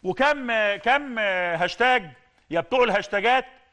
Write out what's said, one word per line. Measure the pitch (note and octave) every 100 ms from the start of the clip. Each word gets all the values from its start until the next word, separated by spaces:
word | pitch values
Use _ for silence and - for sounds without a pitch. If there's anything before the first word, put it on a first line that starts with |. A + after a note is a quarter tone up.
وكم، | F#3 F3+ C#4 D4 B3+ A3+ G#3+ G3+
كم | A3 C#4 C#4+ A#3
هاشتاج | G#3 F#3 F3 E3 F3 - B3 B3+ F3 C3 _ _ _
يا | E3+
بتوع | - B3+
الهاشتاجات | A#3+ G3+ F#3+ G3+ G#3 C4 B3+ - _